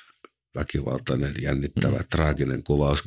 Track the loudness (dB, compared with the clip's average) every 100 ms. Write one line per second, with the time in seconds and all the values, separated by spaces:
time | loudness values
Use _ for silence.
0 | -12 _ -20 _ _ -8 -4 -2 -2 -4
1 | -2 -2 -2 -2 -2 0 -2 0 0 0
2 | 0 2 2 2 0 -2 2 4 4 2